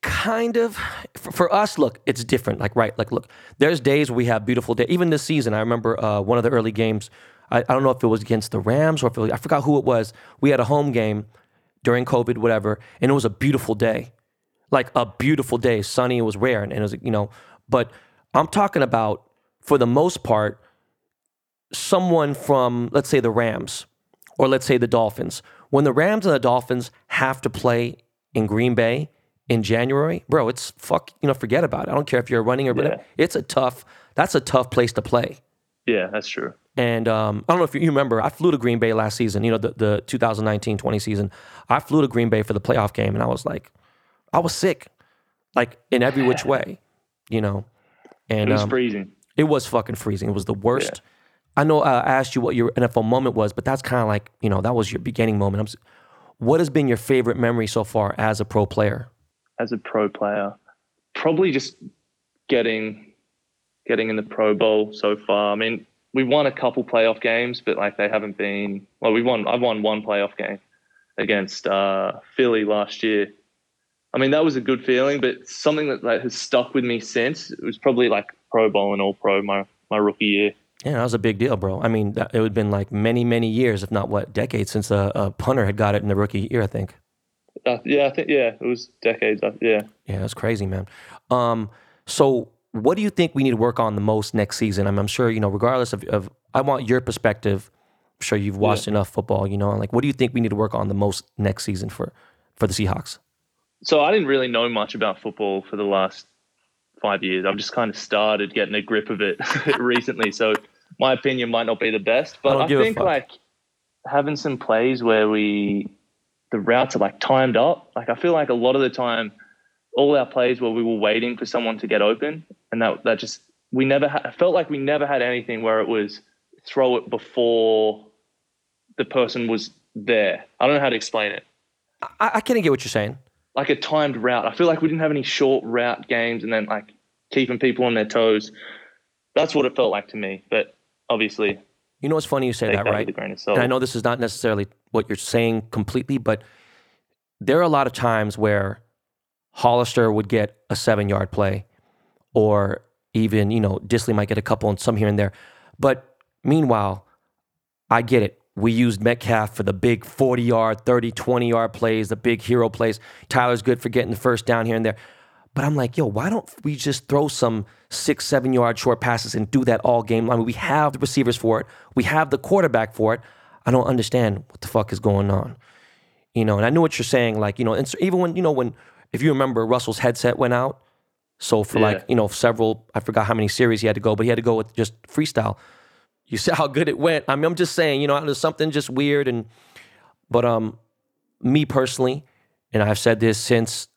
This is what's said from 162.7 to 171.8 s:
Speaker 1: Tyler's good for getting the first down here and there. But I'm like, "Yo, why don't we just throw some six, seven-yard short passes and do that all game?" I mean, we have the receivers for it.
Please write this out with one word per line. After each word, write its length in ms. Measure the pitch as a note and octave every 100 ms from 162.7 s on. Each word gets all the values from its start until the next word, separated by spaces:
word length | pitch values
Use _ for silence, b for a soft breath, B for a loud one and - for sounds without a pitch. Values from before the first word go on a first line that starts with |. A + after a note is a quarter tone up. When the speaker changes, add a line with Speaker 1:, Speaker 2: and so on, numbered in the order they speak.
| A2 A2+ G#2+ B B B
Speaker 1:
Tyler's 320 | C3 B2 A#2+
good 200 | G#2+ A#2+
for 80 | A#2+
getting 220 | B2 A2+
the 60 | G#2+
first 280 | B2+ A2+ -
down 200 | A#2 A2+
here 100 | A2+
and 100 | A2
there. 100 | G#2+ B B B B B
But 100 | C3 C#3
I'm 100 | D3
like, 200 | B2 B2
"Yo, 80 | C3
why 240 | G2+ D#3
don't 180 | A3 - -
we 120 | D3 C#3+
just 320 | C#3+ C3+ _
throw 200 | C#3+ D3
some 380 | - A#2+ A2 G#2 b b
six, 360 | - - C#3+ -
seven-yard 520 | C#3 C3 B2+ A#2+ A#2
short 220 | B2+ A#2
passes 320 | B2 A#2 A2+ A#2
and 140 | G#2+
do 140 | C#3 B2
that 140 | A2+
all 200 | - A#2+
game?" 260 | G#2+ A2+ A2+
I 60 | A#2+
mean, 100 | A2+
we 80 |
have 400 | G#2+ - C#3+ D3+
the 60 | C3+
receivers 380 | C3+ - B2 A#2
for 220 | A2+ A2
it. 60 | - B